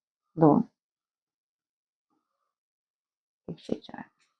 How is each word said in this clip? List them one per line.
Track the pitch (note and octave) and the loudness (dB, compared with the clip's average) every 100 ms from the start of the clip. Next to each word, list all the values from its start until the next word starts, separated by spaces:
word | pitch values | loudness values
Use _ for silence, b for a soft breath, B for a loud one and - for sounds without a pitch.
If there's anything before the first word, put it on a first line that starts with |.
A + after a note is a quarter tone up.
| _ _ _ E3 | _ _ _ 2
दोन. | D#3 C#3+ - _ _ _ _ _ _ _ _ _ _ _ _ _ _ _ _ _ _ _ _ _ _ _ _ _ _ _ - | 4 4 0 _ _ _ _ _ _ _ _ _ _ _ _ _ _ _ _ _ _ _ _ _ _ _ _ _ _ _ -18
एकशे | E3+ - | -14 -8
चार, | - - - - _ _ | -10 -10 -18 -18 _ _